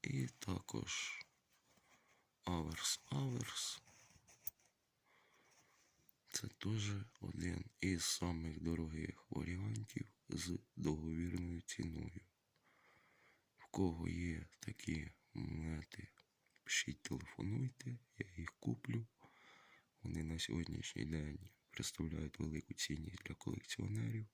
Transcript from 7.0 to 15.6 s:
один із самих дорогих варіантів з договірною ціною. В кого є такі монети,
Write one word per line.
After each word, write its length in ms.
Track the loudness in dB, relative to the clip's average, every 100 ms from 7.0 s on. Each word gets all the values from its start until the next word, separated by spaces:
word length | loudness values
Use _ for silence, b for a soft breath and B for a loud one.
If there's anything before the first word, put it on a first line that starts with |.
| -4 -8
один 440 | -6 -2 0 -2 -4 0
із 240 | 2 4
самих 560 | 2 2 2 2 0 0
дорогих 640 | 2 2 2 0 -4 -4 -4
варіантів 800 | -2 0 0 0 0 -2 -4 -4 _ -6
з 300 | -2 0 -2 -4 0
договірною 840 | 2 4 2 0 2 0 0 -2
ціною. 600 | -4 -2 -2 -2 -4 -6 -14 _ _ _ B B B B B B B B B _
В 80 | -6
кого 420 | 4 4 4 0
є 380 | 2 0 0 -4 -10
такі 500 | -10 -6 -2 -2 -2 -10 _
монети, 720 | -6 -2 -2